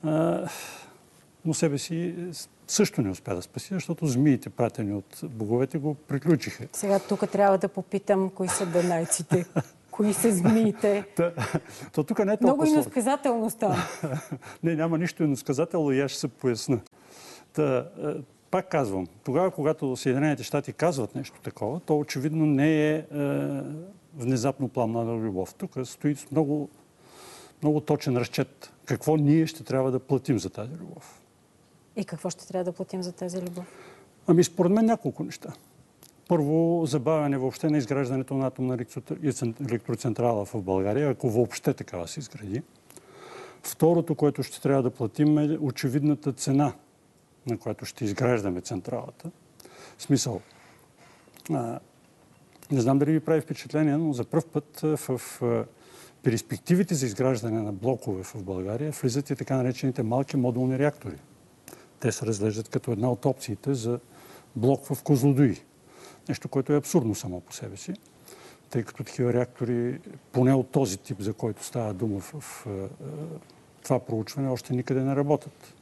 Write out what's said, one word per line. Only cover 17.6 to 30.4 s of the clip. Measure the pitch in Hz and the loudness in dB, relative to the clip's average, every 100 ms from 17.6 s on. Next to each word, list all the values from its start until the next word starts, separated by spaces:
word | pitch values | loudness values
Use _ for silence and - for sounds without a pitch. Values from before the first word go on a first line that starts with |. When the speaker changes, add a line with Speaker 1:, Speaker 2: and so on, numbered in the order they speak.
| 147 131 | 2 2
Speaker 1:
е, | 123 - 151 - 135 _ _ | -2 -8 -6 -6 -10 _ _
пак | - 277 | -2 0
казвам, | 156 120 95 90 - | 0 0 -2 -6 -8
тогава, | - 135 185 | -2 2 2
когато | 175 147 156 143 127 | 0 -2 0 -2 -2
Съединените | 135 127 151 135 | 0 2 2 0
щати | 120 143 143 | -2 -4 -4
казват | - 160 143 107 - | 0 0 0 -4 -6
нещо | 98 - | -10 -12
такова, | - - 104 156 | -14 -6 -6 -6
то | - 151 | 0 0
очевидно | 151 139 147 156 156 | 0 -4 -2 2 2
не | 139 151 156 151 | 4 4 4 2
е, | 156 | 0
е, | 151 147 143 143 143 139 131 151 180 202 _ 156 | -4 -4 -2 0 -2 -4 -6 -10 -14 -20 _ -6
внезапно | 120 131 127 135 131 | -2 0 0 -2 -4
пламнана | - 113 117 117 117 | 0 0 0 -2 -2
любов. | 110 95 92 - | -2 -2 -4 -8
Тук | 190 - | -10 -8
стои | 127 - 147 143 - | -8 -2 -2 -2 -2
много, | 143 147 147 143 - _ _ - - - - - _ | 0 0 0 -4 -12 _ _ -20 -20 -20 -20 -20 _
много | 151 151 | 2 2
точен | 147 147 - 120 | 2 0 2 0
разчет | 120 - 135 - - - - | 0 -2 -4 -6 -20 -20 -4
какво | 120 - 156 | -2 2 4
ние | 147 160 160 | 6 6 4
ще | - | -2
трябва | 107 131 131 | -4 0 0
да | 131 | 0
платим | - 135 - | 0 -2 2
за | 117 | 0